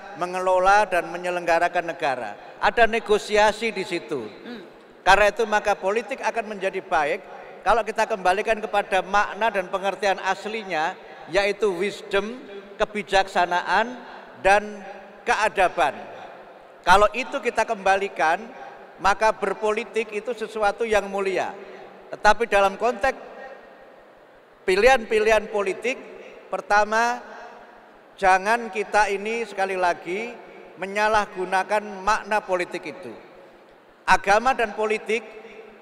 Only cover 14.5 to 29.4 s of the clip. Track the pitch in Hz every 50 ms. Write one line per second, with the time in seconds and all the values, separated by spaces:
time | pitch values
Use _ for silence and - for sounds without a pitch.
14.5 | 202 208 208 208 208 202 - 190 - - - - - - - - 233 185 214 214
15.5 | - 196 185 170 - 175 160 139 120 110 104 - - - - - - - - -
16.5 | - - - - - - - 165 185 202 208 208 208 233 262 - 269 277 - 240
17.5 | 233 233 220 - 226 196 190 190 190 196 196 196 - - 165 156 170 190 226 -
18.5 | - - - - - - - - - - 165 190 202 - 220 220 214 - 202 196
19.5 | 190 - 214 214 214 226 233 226 - 226 226 220 214 208 208 254 233 - 226 202
20.5 | - 220 214 202 202 202 233 226 214 202 190 196 196 196 196 196 185 160 123 98
21.5 | 85 - - - - - - - - - - - - - - 214 214 208 233 -
22.5 | 208 202 196 196 196 196 208 240 247 - - 269 - - - - - - - -
23.5 | - - - - - - - - - - - - - - - - - - - _
24.5 | - _ - 196 185 196 214 254 269 254 220 - 226 214 214 220 220 214 202 -
25.5 | 208 202 196 196 185 - - 240 262 - - - - - - - - - - -
26.5 | - 190 - - 202 208 208 208 220 226 233 240 247 240 - - - - - -
27.5 | - - - - - - - - - - - - - - 196 185 190 185 190 208
28.5 | 226 240 233 220 - 220 196 202 214 208 214 202 202 196 202 220 226 233